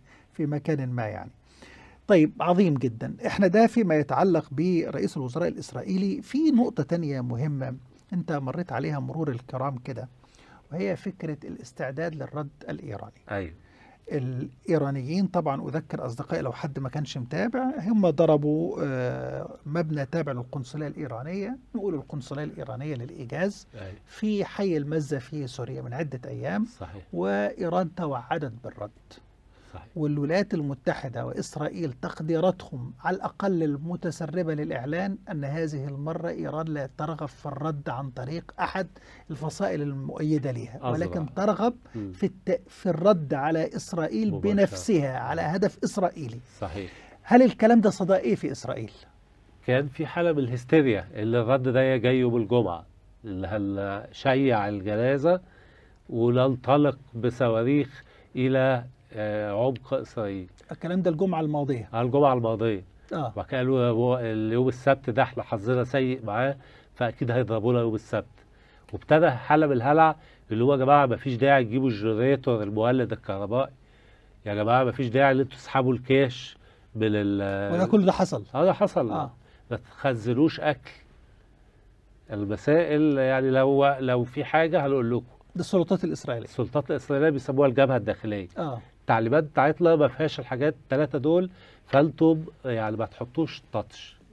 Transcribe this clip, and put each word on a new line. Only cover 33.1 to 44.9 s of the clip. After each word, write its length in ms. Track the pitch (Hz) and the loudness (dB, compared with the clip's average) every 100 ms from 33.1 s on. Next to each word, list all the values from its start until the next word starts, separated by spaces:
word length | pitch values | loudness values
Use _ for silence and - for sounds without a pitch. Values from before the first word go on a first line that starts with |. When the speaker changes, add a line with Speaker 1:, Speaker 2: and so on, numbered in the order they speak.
| 185 | -4
Speaker 1:
الأقل 460 | - - 196 175 | -6 -4 -2 0
المتسربة 920 | 156 143 160 175 175 151 156 170 165 | 0 -2 -6 -6 -6 -6 -6 -4 -4
للإعلان 640 | 151 151 131 131 160 196 196 - | -4 -4 -6 -4 -4 -4 -6 -8
أن 140 | 160 | -8
هذه 440 | 139 156 160 147 139 | -6 -4 -4 -6 -8
المرة 400 | 139 147 165 170 | -8 -6 -6 -6
إيران 380 | 170 156 147 160 | -6 -6 -6 -6
لا 220 | 151 135 - | -6 -8 -8
ترغب 300 | 156 151 147 | -6 -6 -8
في 180 | - 147 | -10 -12
الرد 420 | 131 156 147 143 | -6 -6 -6 -8
عن 220 | 127 139 | -8 -8
طريق 440 | 123 127 165 - - | -10 -10 -10 -10 -6
أحد 260 | - 190 185 - - - - | -4 -4 -6 -10 -20 -20 -14
الفصائل 520 | 139 156 - 196 160 | -8 -8 -4 -2 -2
المؤيدة 680 | 147 135 135 - 151 151 135 | -4 -6 -8 -4 -2 0 -2
ليها، 260 | 120 117 139 | -6 -10 -8
Speaker 2:
أزرع. 140 | 131 | -4
Speaker 1:
ولكن 440 | 156 170 180 151 | -2 -2 -4 -6
ترغب 400 | - 208 180 226 240 - | -2 0 2 0 -2 -8
Speaker 2:
مم. 180 | 113 101 | -10 -10
Speaker 1:
في 140 | 92 196 | -4 -4
الت-، 340 | - - 180 - | -2 -4 -4 -4
في 200 | - 196 | -6 -2
الرد 460 | 156 190 190 143 | 2 4 4 2
على 420 | 143 147 165 160 - | -2 0 0 -2 -6
إسرائيل 560 | - 165 156 214 220 | -8 -4 -2 -2 -2
Speaker 2:
مباشرة. 220 | - 202 | 0 2
Speaker 1:
بنفسها 640 | 202 196 - 92 | 4 2 0 0